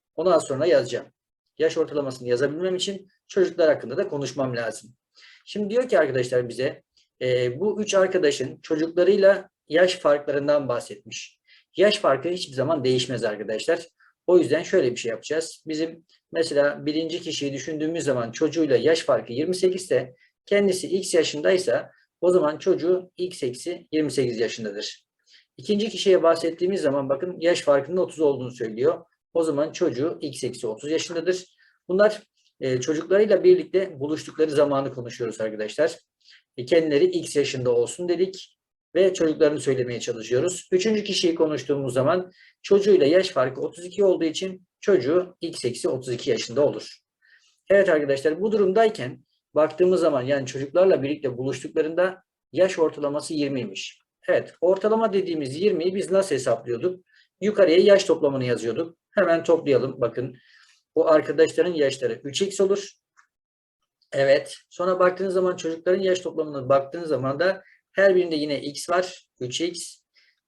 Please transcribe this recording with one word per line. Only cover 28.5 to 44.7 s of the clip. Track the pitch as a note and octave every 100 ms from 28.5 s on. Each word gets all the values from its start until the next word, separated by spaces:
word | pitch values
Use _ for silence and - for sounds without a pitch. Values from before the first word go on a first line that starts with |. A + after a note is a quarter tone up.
söylüyor. | - A2 G#2+ C#3+ F3 - _ _
O | E3
zaman | D#3+ C#3+ D#3
çocuğu | - E3+ B2 D#3+ -
X | D3+ -
eksi | B2 - A2+
otuz | G#2+ D3
yaşındadır. | D#3+ - E3+ E3+ F3+ - _ _ _ -
Bunlar, | F#3+ G#3+ G#3+ - _ _ -
e, | C3+ B2+
çocuklarıyla | B2+ D#3 E3+ F#3+ G#3+ G3
birlikte | F#3 F#3 D#3 F#3 F#3+ D3
buluştukları | C#3+ D#3 - - D#3
zamanı | D3 C#3+ C#3 C#3
konuşuyoruz | B2 A#2+ - A#2 G#2
arkadaşlar. | A2 G#2+ G#2+ - D#3+ - _ _ _ _ _ -
E, | B2
kendileri | E3 D#3+ C#3+ F3+
X | F3 C#3 D3
yaşında | C#3 C3 B2 A#2+
olsun | A#2+ - F3
dedik | E3+ F#3+ - - _ _ _ _ E3+
ve | F#3+
çocuklarını | F#3 D#3+ D3+ D3+ D3
söylemeye | C3 B2+ B2 A2+
çalışıyoruz. | B2+ A2+ A2 B2 F3 - -
Üçüncü | F#3 G#3+ G#3+
kişiyi | G3+ F#3 F3 E3
konuştuğumuz | D#3 D3 - C#3 C3+
zaman | C3 C3+ F3+ F#3 _ _ _
çocuğuyla | - G3+ G3+ G3 C#3
yaş | F3+ F#3
farkı | C#3 C3 C3
otuz | D3+ - F3+
iki | F3+
olduğu | G3 E3+ E3
için | D#3+ F#3+ F#3 _